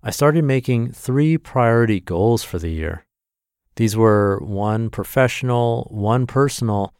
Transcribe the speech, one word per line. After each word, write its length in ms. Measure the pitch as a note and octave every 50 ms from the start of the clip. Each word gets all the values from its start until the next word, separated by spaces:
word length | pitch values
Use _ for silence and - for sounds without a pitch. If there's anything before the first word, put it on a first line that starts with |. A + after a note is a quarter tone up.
| -
I 80 | A2+
started 320 | G#2+ - C#3+ D3 D3+ E3 D#3
making 480 | C#3 C3+ C3 A#2+ - B2+ A#2 A#2 B2+
three 460 | - - - - B2+ C#3 D3+ D#3 D#3+
priority 640 | D#3 _ - - C3 A#2+ A#2 A#2 A#2 A#2 A2 G#2+ F#2+
goals 440 | F2 - F2+ E2+ G2 A2+ A#2+ A2 -
for 140 | - - E2+
the 100 | E2 E2
year. 360 | D#2+ D#2+ D#2+ D#2+ E2 E2 _ _ _ _ _ _ _ _ _ _ _ _ _ _ _
These 200 | - A#2 A2 G2+
were 440 | A2+ A2+ A2 G#2+ G#2 G2+ G2+ G2 G2
one 500 | - G#2 G#2 G2 G#2 G#2+ G#2+ A2 A2+ A2
professional, 1000 | - - G2 - - C3+ C3 A#2+ - - - B2+ B2 A#2+ A#2+ A#2 A#2 A#2+ - -
one 340 | - G#2+ G2+ G#2 A2+ B2+ B2+
personal 680 | A#2+ - C3+ C#3 C#3+ - - A#2+ A2+ G#2 G2+ G2 F#2+ _